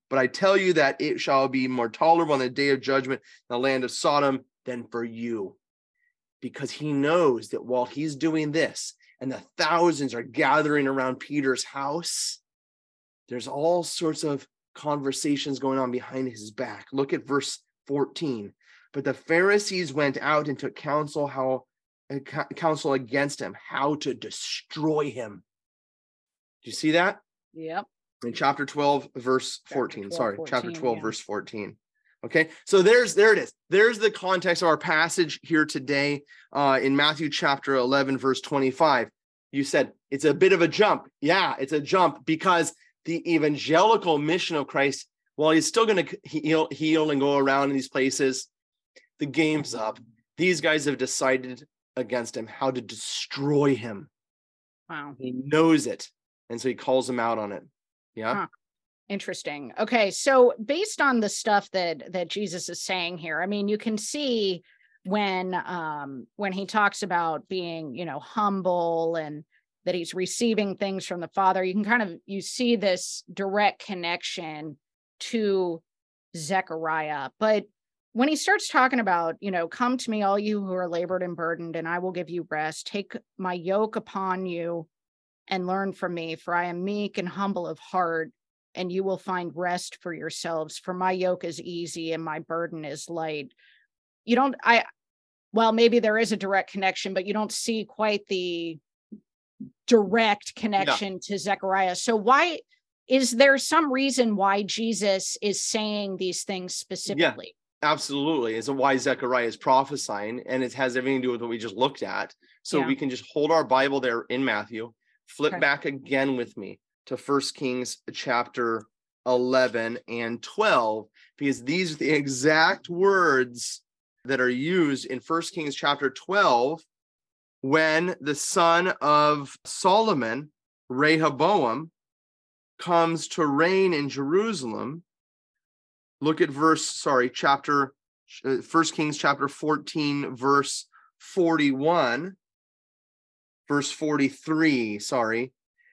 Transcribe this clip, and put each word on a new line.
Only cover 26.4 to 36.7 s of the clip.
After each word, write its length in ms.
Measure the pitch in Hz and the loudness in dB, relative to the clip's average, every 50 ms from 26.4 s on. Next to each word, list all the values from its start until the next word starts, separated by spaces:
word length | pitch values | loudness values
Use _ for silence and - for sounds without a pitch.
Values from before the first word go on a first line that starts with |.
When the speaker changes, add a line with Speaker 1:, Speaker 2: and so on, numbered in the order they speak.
| _ _ _ _ - | _ _ _ _ -16
Speaker 1:
Do 80 | 123 | -12
you 40 | 107 | -8
see 160 | - - 156 | -4 0 2
that? 280 | 156 170 175 196 208 - _ _ _ _ _ _ - | 2 4 2 2 0 -4 _ _ _ _ _ _ -18
Speaker 2:
Yep. 320 | 160 160 160 165 190 208 _ _ _ _ _ _ - - | -14 -12 -10 -8 -8 -10 _ _ _ _ _ _ -12 -10
Speaker 1:
In 80 | 120 113 | -8 -4
chapter 320 | - 143 135 143 139 143 | -2 0 0 0 0 -4
twelve, 420 | 139 - 147 143 143 143 139 127 - - | -6 -2 0 2 2 2 0 -2 -6 -14
verse 460 | 131 117 127 131 131 - - - - _ | -6 -2 0 0 0 0 -4 -12 -12 _
Speaker 2:
Chapter 100 | - - | -8 -4
Speaker 1:
fourteen. 300 | 139 120 - - 113 101 101 | -4 -4 -4 -4 -10 -10 -8
Speaker 2:
twelve, 40 | - | -4
Speaker 1:
Sorry, 240 | - 123 110 98 - 160 | -2 -2 -2 -2 -4 -6
chapter 220 | - 135 123 117 - | -4 -2 -2 -2 -4
Speaker 2:
fourteen, 140 | 170 - | -6 -4
Speaker 1:
twelve, 160 | 131 123 113 104 | -2 -2 -2 -2
Speaker 2:
yeah. 40 | - | -4
Speaker 1:
verse 160 | 110 110 - | -6 -6 -8
fourteen. 580 | - - 104 101 92 - - 107 101 98 101 _ _ _ _ _ _ _ _ _ - | -8 -8 -8 -8 -8 -8 -10 -10 -10 -10 -12 _ _ _ _ _ _ _ _ _ -8
Okay, 260 | 117 - 165 160 160 - - - - | 0 2 2 2 0 -2 -18 -2 4
so 160 | 196 196 180 | 6 6 8
there's, 320 | 202 233 247 247 202 156 | 8 8 8 6 4 4
there 180 | 180 208 220 208 | 6 8 8 8
it 60 | 175 | 6
is. 120 | 127 - - _ _ - | 2 -2 -8 _ _ 2
There's 260 | 156 196 214 233 240 208 | 4 6 6 6 4 4
the 140 | 220 208 | 2 0
context 500 | 202 - - 185 190 180 175 185 170 165 | 0 0 -2 0 0 2 2 0 0 2
of 60 | 185 165 | 4 4
our 100 | 156 151 | 4 4
passage 640 | 160 175 160 156 165 170 - - 170 151 - - | 2 2 2 2 2 2 2 0 0 0 -2 -10
here 240 | - - 160 156 156 | -4 0 2 2 2
today, 560 | 151 - 147 131 127 143 139 143 143 143 143 143 _ - - - _ - | 2 0 -6 -2 -2 0 0 2 0 -2 -4 -6 _ -20 -20 -16 _ -2
uh, 260 | 139 143 139 | 2 4 4